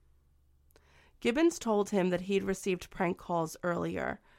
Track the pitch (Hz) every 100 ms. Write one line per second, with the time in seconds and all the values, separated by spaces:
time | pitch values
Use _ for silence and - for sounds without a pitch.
0 | _ _ _ _ _ _ _ - _ -
1 | - _ 233 240 339 - 233 208 202 202
2 | 180 180 185 196 190 190 202 180 - -
3 | 180 185 - 170 160 - 175 175 165 175
4 | - - _